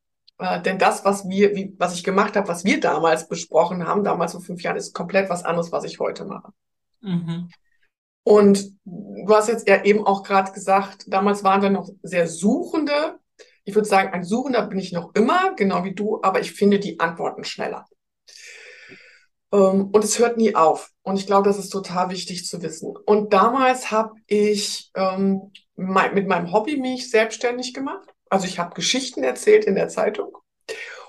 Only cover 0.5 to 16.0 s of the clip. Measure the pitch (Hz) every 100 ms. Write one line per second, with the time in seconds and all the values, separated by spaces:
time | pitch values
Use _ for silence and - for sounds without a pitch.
0.5 | 180 185 185 247 - 196 202 180 190 202
1.5 | 190 - - 175 - - 196 220 208 196
2.5 | 170 196 302 165 151 165 160 - 175 -
3.5 | 156 180 180 170 185 190 170 175 180 -
4.5 | 175 175 - - - 180 196 196 180 -
5.5 | 170 170 147 - - - - - - -
6.5 | _ _ _ _ _ 208 175 165 170 175
7.5 | - _ _ _ _ _ _ - 208 202
8.5 | 196 - - - - 202 196 180 214 214
9.5 | 220 - 196 202 208 196 196 - 196 190
10.5 | - 196 196 196 - - 190 202 202 190
11.5 | 196 196 196 - - 175 175 165 - 202
12.5 | 294 - 320 285 294 320 - _ _ -
13.5 | _ - 208 208 196 190 180 175 226 277
14.5 | 240 - 190 180 170 175 202 240 359 381
15.5 | 381 196 180 190 190